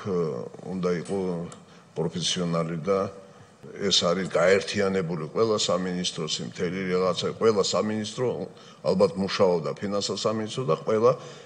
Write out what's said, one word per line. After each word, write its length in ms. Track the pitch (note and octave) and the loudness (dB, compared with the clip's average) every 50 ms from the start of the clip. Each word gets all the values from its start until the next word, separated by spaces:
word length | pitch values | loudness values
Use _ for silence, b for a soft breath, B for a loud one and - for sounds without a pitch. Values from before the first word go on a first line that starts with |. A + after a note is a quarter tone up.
| - G#2+ | -4 -2
ა, 80 | F#2 F2 E2+ D#2 B1+ A#1+ A1+ - - - - - F#2 | -2 0 0 -2 -2 -6 -8 -10 -12 -12 -10 -8 -6
უნდა 160 | F#2 F2 F2+ F2 E2 D2 | -2 0 0 0 -2 -2
იყო 120 | D#2+ G2 G2 F#2 F#2 F2 E2+ E2+ E2 - B B B B B B B - | -4 -4 -2 -2 -2 -4 -4 -6 -10 -12 B B B B B B B -6
პროფესიონალი 840 | - E2 - - - D#2+ - - F2+ F2 E2+ E2 E2 E2 D#2+ E2+ E2 D2 | -4 -4 -2 -2 -2 -2 -2 -2 0 0 0 0 0 -2 -2 -4 -4 0
და 160 | G2 G2 F#2+ G2 G2+ - - B B B B B B B B - - - - | 0 2 2 0 -2 -6 -10 B B B B B B B B -18 -14 -8 -4
ეს 240 | - G2 F2 - F#2+ | 0 2 2 2 4
არის 240 | F2 F2 F#2+ F#2 D#2+ - | 4 2 2 0 0 2
გაერთიანებული 960 | - E2+ F#2 G2 G2 - - - G#2 G2 G2 F#2+ F#2+ F2+ D#2+ F2+ D#2+ D#2 D2 | 4 6 6 6 6 4 0 -2 0 0 2 2 0 0 0 -2 -4 -6 -4
ყველა 260 | D2+ F#2+ A2+ A2+ G#2 F2 - | 0 2 2 2 2 2 2
სამინისტროს, 720 | - F2+ F2+ F#2 F#2 F2+ F2+ F2+ - - - D#2+ D2+ - - E2 A#1+ | 2 0 0 0 -2 -2 -2 -2 -4 -4 -4 -4 -4 -4 -6 -6 -8
მთელი 300 | - - G2 E2+ F2+ F#2+ F#2+ | -6 -4 -4 -2 -2 -2 -2
რაღაცა, 440 | F#2 F2+ F#2 F#2 F2+ F2 - - F2 D2 - | 0 0 2 2 2 0 0 -2 -4 -2 2
ყველა 240 | G#2+ A2+ A2 G2 F2+ | 2 2 4 2 0
სამინისტრო 640 | - - F2+ G2+ G#2+ G#2+ A2 G#2+ G#2+ - - B2+ A#2+ E2+ D#2 F#2 - - B B B B B B C#2+ | 2 2 0 0 0 -2 -4 -4 -6 -4 -4 -2 -2 -2 -4 -6 -10 -12 B B B B B B 2
ალბათ 220 | F#2 F#2 - - - | 4 6 4 4 4
მუშაობდა 560 | F#2+ G2 F#2 - - G#2 F#2 F2 E2+ D2+ D2 C#2 - | 2 -2 0 2 4 4 6 4 4 2 -2 -6 -4
ფინანსთა 380 | G#2 G2 G2+ G2+ G2 - G2+ F#2+ | -4 -2 -2 -2 -2 -2 -2 -2
სამინისტრო 460 | - A2+ A2 A2 A2 G#2 G#2+ - - | 0 0 0 -2 -4 -4 -4 -4 0
და 100 | - D#2+ - - | 0 0 0 0
ყველა 300 | - A2 A2 A2+ B2 C3+ - B B B B B | 0 2 4 6 4 4 2 B B B B B